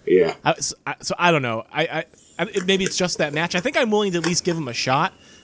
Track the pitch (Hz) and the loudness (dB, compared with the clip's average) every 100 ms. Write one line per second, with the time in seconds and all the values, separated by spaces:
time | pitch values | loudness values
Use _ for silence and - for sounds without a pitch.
0 | - 180 - - - - - - - 139 | 4 4 4 0 -2 0 -2 -6 -8 -8
1 | - - 175 160 127 113 - 147 160 151 | -6 0 2 2 0 -4 -6 -4 -4 -4
2 | - - - - 190 196 185 190 190 - | -8 -14 -18 -8 -4 -2 2 2 2 0
3 | 180 - 156 147 170 180 233 311 240 208 | -2 -2 -2 -2 -2 -2 -2 0 2 2
4 | 202 175 165 175 - 165 135 113 - 135 | 2 0 0 0 -2 -4 -4 -4 0 0
5 | 180 - - - | 0 -4 -20 -20